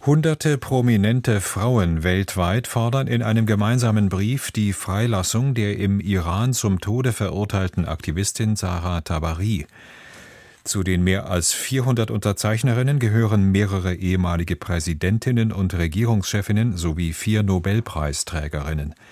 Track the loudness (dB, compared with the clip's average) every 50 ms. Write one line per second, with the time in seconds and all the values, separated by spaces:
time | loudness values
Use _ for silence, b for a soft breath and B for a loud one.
0 | 4 4 4 4 4 2 0 0 0 0 0 0 -2 -2 0 2 4 4 4 4
1 | 4 4 2 2 2 2 0 2 0 -2 -4 -2 0 2 2 4 4 2 2 0
2 | 2 2 2 2 0 0 0 0 0 2 2 0 -2 -2 -2 -2 0 0 0 -2
3 | -2 0 -2 -2 0 0 2 2 2 2 2 2 2 2 2 2 2 2 2 4
4 | 2 2 2 0 0 0 -2 -2 -4 -6 -2 0 0 0 -2 -4 -4 -4 -2 0
5 | 0 0 0 0 -2 0 0 0 0 0 0 0 0 -2 -2 0 0 0 0 0
6 | 2 2 0 0 2 0 0 0 0 0 0 0 0 0 0 0 -2 -2 -2 0
7 | 0 -2 -2 -2 -2 -4 -2 -4 -4 -2 0 -2 -2 -2 -2 -4 -4 -4 -6 -6
8 | -6 -4 -4 -2 -2 -4 -4 -2 -2 -2 -2 -2 -2 -4 -4 -4 -4 -2 -4 -4
9 | -4 -4 -4 -2 -2 -4 -4 -2 -2 -2 -2 -2 -4 B B B B B B B
10 | B B B B B B B B B B B B B -6 -4 -2 0 0 2 2
11 | 2 2 2 0 -2 -2 -2 0 0 0 -2 -4 -4 -4 -2 0 0 2 2 0
12 | 0 0 -2 -2 0 -2 -2 0 0 0 0 2 0 0 2 2 2 0 0 2
13 | 2 2 2 2 2 4 4 4 4 4 4 4 2 2 0 -2 -2 -2 -4 -2
14 | 0 0 2 2 2 0 0 -2 -2 -2 -4 -6 -4 -4 -4 -2 -2 -2 -4 -2
15 | 0 0 0 0 0 0 0 2 0 0 0 0 -2 -2 0 0 -2 0 0 0
16 | 0 2 2 0 0 0 -2 -4 -2 0 0 2 2 0 0 -2 -2 -2 -2 0
17 | -2 -4 -4 -4 -2 0 2 2 2 2 2 2 2 0 0 0 -2 -4 -6 -4
18 | -4 -4 -4 -6 -8 -6 -6 -6 -6 -4 -6 -6 -4 -4 -4 -4 -4 -6 -8 B
19 | B B